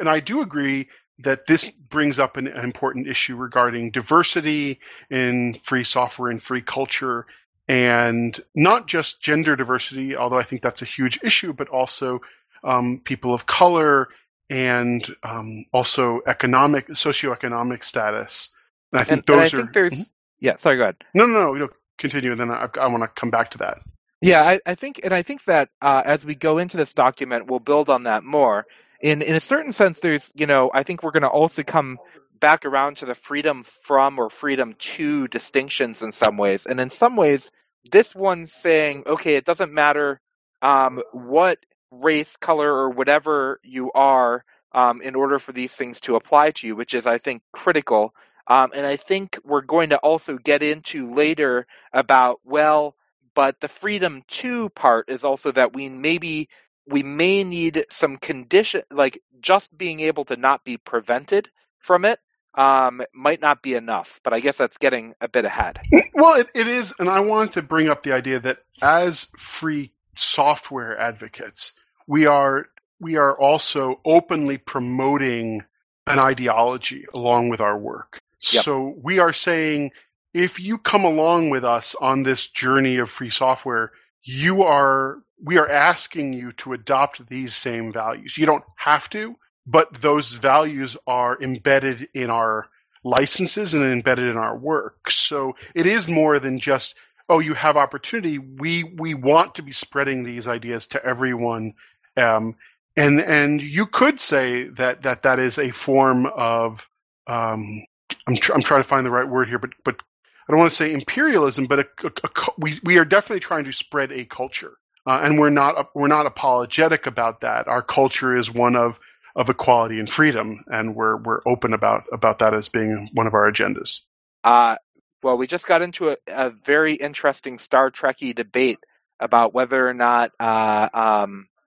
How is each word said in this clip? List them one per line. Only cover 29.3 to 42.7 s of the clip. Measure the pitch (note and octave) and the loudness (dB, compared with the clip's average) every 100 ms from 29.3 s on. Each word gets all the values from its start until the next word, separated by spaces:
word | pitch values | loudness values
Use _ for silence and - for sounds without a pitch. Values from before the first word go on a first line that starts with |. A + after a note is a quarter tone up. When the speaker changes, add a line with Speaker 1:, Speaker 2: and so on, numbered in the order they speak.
Speaker 2:
a | D#3+ | -2
certain | - C#4+ D4+ | 0 -2 -2
sense, | - G3 E3 | 2 2 2
there's, | F3 D3 - - | -2 -2 -4 -4
you | D3 | 2
know, | C#3 B2+ | 4 4
I | C3+ | 0
think | C#3+ F3 | -2 -6
we're | - | -2
gonna | D#3 C#3+ | 0 2
also | D3 D#3+ - | 2 0 -2
come | C#3+ D#3+ C3+ B2 - _ _ - | -4 -2 -2 -6 -20 _ _ 0
back | D3+ D#3+ C#3+ | 2 4 2
around | C3+ C#3 C#3+ | -2 -2 -4
to | C3 | -12
the | |
freedom | B2 - C#3+ D3 C3+ | -12 -8 -4 -2 -4
from | A#2 _ - C#3 C3+ C3+ | -8 _ 0 4 4 2
or | A2 | -6
freedom | - D3 C3 A#2+ G#2+ | -4 -4 -2 -4 -8
to | - - D3+ D3 C3 | -12 -6 -4 -2 -4
distinctions | A#2 - C3+ C#3 - B2 A2 | -6 -4 -4 -2 -4 -4 -6
in | A2 | -8
some | - A2 G#2 | 0 0 2
ways. | G2+ G2 - | 0 0 -2
And | B2+ | -4
in | B2+ | -4
some | - A#3+ B3 | 2 2 4
ways, | D#3 C#3 - _ _ _ - | 2 2 -4 _ _ _ 2
this | G3 A#3 | 4 4
one's | F#3+ G3 F3 E3 | 0 -2 -2 -6
saying, | - F3 D#3 D3+ C#3 C3+ | -4 2 2 2 -2 -4
"Okay, | D#3+ E3 D3 | -4 0 0
it | |
doesn't | D3+ E3+ F3 | 0 -2 -2
matter, | D3+ D3 D3 D3 C3+ _ _ _ _ | 2 2 2 -2 -4 _ _ _ _
um, | C3+ C#3 C3 B2+ - | 2 4 2 -2 -12
what | B2+ B2 D3 F3+ E3+ _ _ _ | -14 -2 2 2 0 _ _ _
race, | B2 D3 D3+ D3+ - | -4 0 0 -2 -6
color, | - D#3+ D3 | -2 0 0